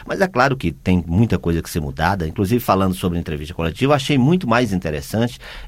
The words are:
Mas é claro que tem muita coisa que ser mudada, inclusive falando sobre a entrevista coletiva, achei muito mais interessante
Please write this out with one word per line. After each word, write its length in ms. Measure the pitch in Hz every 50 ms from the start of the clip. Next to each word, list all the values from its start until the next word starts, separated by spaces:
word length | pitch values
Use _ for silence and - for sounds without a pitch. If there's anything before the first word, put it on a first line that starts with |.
| -
Mas 140 | - 156 185
é 80 | 196 185
claro 280 | - 120 127 139 135
que 140 | 131 - 85
tem 320 | 71 - - 95 92 90 82 82
muita 320 | 82 101 120 110 101 87
coisa 200 | - 85 85 82
que 80 | 78 -
ser 120 | - 85
mudada, 480 | 76 71 67 73 80 87 101 98 82 80
inclusive 320 | 80 - 101 92 120 123
falando 340 | - - 98 95 95 95 90
sobre 240 | - - 90 85 87
a 20 |
entrevista 320 | 80 - 78 73 78 78 82
coletiva, 440 | - 82 82 78 - 127 139 147
achei 200 | 139 139 - 151
muito 300 | 135 120 135 175 185 185
mais 260 | 120 113 120 127 104 98
interessante 680 | 90 - 80 76 73 - - - 107 117 120 - - - - - - -